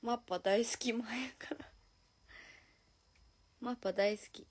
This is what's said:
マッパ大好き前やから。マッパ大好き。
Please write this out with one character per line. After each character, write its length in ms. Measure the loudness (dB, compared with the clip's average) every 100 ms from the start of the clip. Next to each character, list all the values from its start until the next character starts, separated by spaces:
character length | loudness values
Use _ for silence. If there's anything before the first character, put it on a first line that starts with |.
| 0
マ 80 |
ッ 40 | -2
パ 180 | -2 0
大 260 | 4 4
好 80 | 4 0
き 160 | 0
前 80 | -2
や 280 | -2 -4 -6 -8
か 160 | -10 -10
ら。 80 | -10 -20 _ _ _ _ _ -20 -20 -20 -20 _ _ _ _ _ -20 _ _ _
マ 120 | -6
ッ 40 | -2
パ 140 | -2
大 240 | 4 4 4
好 80 | -6
き。 140 | -16 -18